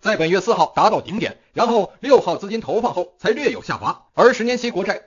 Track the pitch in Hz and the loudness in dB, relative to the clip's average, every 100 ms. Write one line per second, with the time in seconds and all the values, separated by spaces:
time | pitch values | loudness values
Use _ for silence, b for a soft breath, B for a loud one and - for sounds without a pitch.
0 | 208 208 160 190 202 185 156 - 196 170 | -4 0 0 0 0 0 0 2 2 2
1 | 117 208 113 - b - 233 233 180 - | -4 -6 -6 -8 b -2 0 2 -2 -4
2 | 269 254 180 156 202 226 - 202 226 180 | 4 4 4 -4 -6 -6 -4 -2 -2 -4
3 | - _ 185 262 269 233 - 110 - - | -6 _ -2 0 -2 -4 -6 -6 -6 -6
4 | _ - 233 247 233 247 240 185 208 - | _ 2 4 4 -2 -2 -4 -4 -4 -4